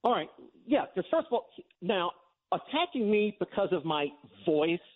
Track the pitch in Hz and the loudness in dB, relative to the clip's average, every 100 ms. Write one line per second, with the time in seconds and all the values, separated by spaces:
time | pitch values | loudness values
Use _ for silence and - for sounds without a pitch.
0 | 233 220 156 - - _ - 277 - 185 | 2 0 -2 -12 -20 _ 0 0 0 -4
1 | - 320 - 233 - - - _ 175 196 | 0 -2 0 -2 -4 -20 -20 _ -2 0
2 | 175 - _ _ _ 185 - 294 339 269 | 0 -6 _ _ _ -4 -2 -2 -2 0
3 | 208 214 208 202 180 - 196 175 151 151 | 2 4 2 -2 -6 -2 0 0 0 -2
4 | 147 143 - - - 156 160 170 - | -2 -6 -20 -6 0 2 2 -2 -6